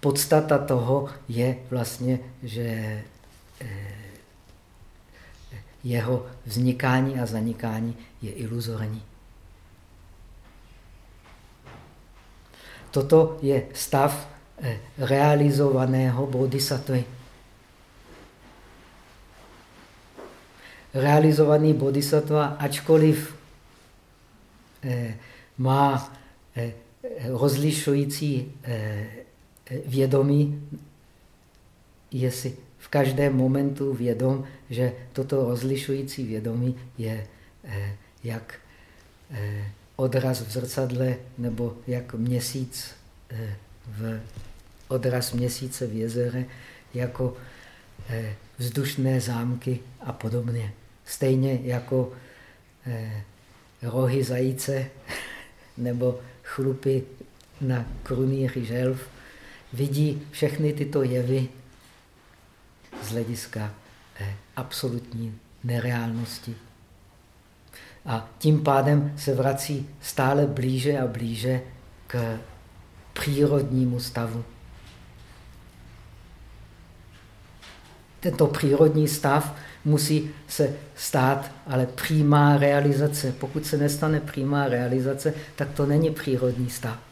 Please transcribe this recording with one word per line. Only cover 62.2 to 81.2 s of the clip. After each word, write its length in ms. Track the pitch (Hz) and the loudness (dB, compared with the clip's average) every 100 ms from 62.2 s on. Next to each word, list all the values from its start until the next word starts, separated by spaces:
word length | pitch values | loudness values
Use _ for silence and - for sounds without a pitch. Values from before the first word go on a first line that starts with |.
| - - - _ _ _ - - | -20 -20 -20 _ _ _ -20 -14
z 80 | 104 | -6
hlediska, 640 | 113 113 117 - - 107 101 - - - - | -4 -4 -6 -8 -8 -8 -8 -20 -20 -20 -10
eh, 140 | 101 101 - - | -8 -8 -12 -12
absolutní 840 | 127 - 131 120 120 113 113 107 - - | -10 -6 -4 -6 -8 -8 -8 -10 -18 -10
nereálnosti. 920 | 123 120 123 120 117 113 113 - - 113 - - - - - _ _ _ _ _ - - - - - | -4 -2 0 -2 -2 -4 -6 -10 -12 -14 -16 -20 -20 -20 -20 _ _ _ _ _ -20 -20 -20 -16 -6
A 220 | 113 110 - | -4 -6 0
tím 260 | 156 151 | 4 4
pádem 480 | 147 139 135 147 147 - | 6 4 6 4 2 -2
se 180 | - | -2
vrací 540 | 127 135 135 - 143 139 - | 2 2 0 -4 -6 -6 -12
stále 460 | - - 131 139 143 | -8 0 2 4 2
blíže 520 | 117 127 131 135 143 | 2 0 0 0 0
a 80 | 127 | -2
blíže 540 | 110 117 113 123 127 127 - - - - | -2 -6 -4 -2 -2 -4 -18 -20 -20 -8
k 320 | 123 113 110 - - - - - - - | -4 -4 -6 -10 -20 -20 -20 -20 -20 -16
přírodnímu 880 | - - 139 147 143 123 131 127 123 | -6 -2 2 4 4 2 2 2 0
stavu. 440 | - - 117 117 117 - - - - - - - - - - - - - - - - - - - - - - - - - - - - - - - - - - - - - | -4 -4 -4 -6 -10 -14 -20 -20 -20 -20 -20 -20 -20 -20 -20 -20 -20 -20 -20 -20 -20 -20 -20 -20 -20 -20 -20 -20 -20 -20 -20 -20 -20 -20 -20 -20 -20 -20 -20 -20 -20 -6
Tento 260 | 175 - 147 | -4 4 2
přírodní 600 | - 147 139 156 156 151 | 4 2 6 6 6 2
stav 460 | - 143 143 151 - - - | 2 2 2 0 -10 -16 -6
musí 460 | 147 147 147 151 151 - - | 2 2 4 2 0 -10 -12
se 280 | - 139 143 - - | 0 0 0 -12 -10
stát 540 | - 139 | -2 2